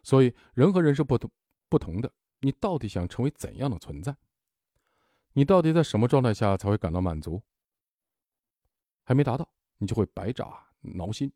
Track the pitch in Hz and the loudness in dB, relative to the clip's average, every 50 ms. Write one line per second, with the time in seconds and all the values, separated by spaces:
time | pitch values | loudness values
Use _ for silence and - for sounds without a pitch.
0 | _ - 135 135 131 123 - _ _ _ _ 120 135 190 190 185 170 151 143 139 | _ 4 4 6 6 4 2 _ _ _ _ 4 4 4 4 4 4 4 2 2
1 | 156 127 123 117 - 113 _ _ _ _ _ _ _ _ - 151 - - 82 98 | 0 0 0 -2 -2 -8 _ _ _ _ _ _ _ _ 0 0 0 -2 -6 -6
2 | 120 - _ _ _ _ _ _ - 139 135 _ - 202 180 139 113 101 - 95 | -8 -8 _ _ _ _ _ _ -4 -4 -2 _ -4 -4 -4 -4 -6 -6 -6 -6
3 | 87 87 - - 120 147 - _ - - - 92 127 143 104 82 - - 73 73 | -6 -6 -4 -4 -4 -4 -4 _ -14 -14 -8 -6 -6 -6 -6 -8 -10 -14 -14 -10
4 | 90 123 139 _ _ _ _ _ _ _ _ _ _ _ _ _ _ _ _ _ | -10 -10 -12 _ _ _ _ _ _ _ _ _ _ _ _ _ _ _ _ _
5 | _ _ _ _ _ _ _ 135 143 - 196 180 160 160 160 170 151 - - 107 | _ _ _ _ _ _ _ 0 4 4 4 4 4 4 2 2 2 2 0 0
6 | 113 123 - 139 127 120 104 - 113 101 98 95 - 98 104 107 - 87 80 90 | 2 4 4 2 2 2 0 2 2 0 0 0 2 0 0 0 0 -2 -2 -2
7 | 92 90 80 78 73 82 80 98 - _ _ _ _ _ _ _ _ _ _ _ | -2 -2 -4 -6 -6 -8 -8 -10 -10 _ _ _ _ _ _ _ _ _ _ _
8 | _ _ _ _ _ _ _ _ _ _ _ _ _ _ _ _ _ _ _ _ | _ _ _ _ _ _ _ _ _ _ _ _ _ _ _ _ _ _ _ _
9 | _ - 127 135 147 139 117 143 165 _ _ _ _ _ _ _ 104 95 - 113 | _ 0 2 2 2 2 -2 -4 -6 _ _ _ _ _ _ _ -6 -4 0 0
10 | 101 - _ 98 95 101 - - - - - - _ _ _ _ - - 87 92 | -2 -2 _ -8 -8 -8 -8 -8 -10 -12 -14 -20 _ _ _ _ -18 -12 -10 -8
11 | 85 98 110 - 139 139 _ | -8 -8 -6 -6 -6 -8 _